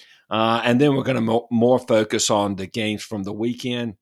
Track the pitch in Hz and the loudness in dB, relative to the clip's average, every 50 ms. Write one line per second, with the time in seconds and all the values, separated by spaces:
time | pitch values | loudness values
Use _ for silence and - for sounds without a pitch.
0 | - _ - _ _ - 101 110 113 113 117 117 113 123 120 123 147 147 139 131 | -20 _ -20 _ _ -4 0 0 2 2 2 2 2 2 4 4 4 4 2 0
1 | 107 127 127 120 113 110 110 120 - - 120 113 117 123 127 123 - - 117 110 | 0 -2 -2 -2 0 0 0 0 -2 0 0 2 4 4 4 2 2 2 2 2
2 | 107 - 117 104 - - 110 104 104 101 98 92 95 85 - 113 107 107 107 101 | 2 2 -2 -2 0 2 2 2 0 0 -2 -6 -8 -8 -6 -6 -4 -4 -4 -6
3 | - - 110 104 95 101 107 104 117 120 120 120 - 123 120 120 120 113 101 _ | -8 -10 -8 -8 -8 -8 -6 -4 -4 -6 -6 -6 -8 -8 -6 -6 -6 -8 -10 _